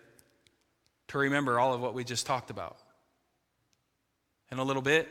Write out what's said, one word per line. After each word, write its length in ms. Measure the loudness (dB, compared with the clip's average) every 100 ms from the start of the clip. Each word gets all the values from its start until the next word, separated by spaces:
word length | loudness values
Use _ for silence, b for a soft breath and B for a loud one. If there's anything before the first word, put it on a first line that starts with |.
| -20 _ _ _ _ _ _ _ _ _ -6
to 100 | 0
remember 420 | 2 2 2 4
all 140 | 2
of 60 | 2
what 140 | -2
we 100 | -6
just 220 | -6 -6
talked 240 | -2 -4 -4
about. 280 | -10 -10 -14 _ _ _ _ _ _ _ _ _ _ _ _ _ _ _ _ -10
In 80 | -4
a 40 |
little 180 | -2 0
bit, 260 | 4 2 2